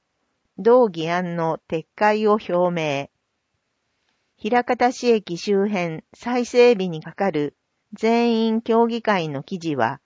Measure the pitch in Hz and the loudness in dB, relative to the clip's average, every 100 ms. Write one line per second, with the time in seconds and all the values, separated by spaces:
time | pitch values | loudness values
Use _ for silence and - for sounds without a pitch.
0 | _ _ _ _ _ - 202 247 226 160 | _ _ _ _ _ -2 4 4 4 0
1 | 160 175 180 170 160 156 _ 160 - - | -4 -2 -4 -4 -4 -4 _ -8 -8 -2
2 | 214 214 214 208 - 175 180 170 156 139 | 0 2 0 0 0 0 0 0 -2 -4
3 | 139 _ _ _ _ _ _ _ _ _ | -6 _ _ _ _ _ _ _ _ _
4 | _ _ _ _ 208 240 240 240 247 - | _ _ _ _ -2 -2 -2 0 0 0
5 | 240 220 196 170 - 202 202 202 175 160 | 0 0 -2 -8 -2 0 0 -2 -4 -6
6 | - _ 240 247 247 247 240 220 185 160 | -14 _ -6 -4 0 4 6 4 -2 -6
7 | 160 - 196 151 147 - _ _ _ 208 | -12 -4 -2 -2 -4 -8 _ _ _ -4
8 | 220 233 233 226 226 220 233 226 233 233 | 0 2 2 2 0 -2 0 2 2 0
9 | 226 196 160 135 - 190 165 139 113 - | -2 -2 -2 -6 -8 -8 -4 0 -2 -2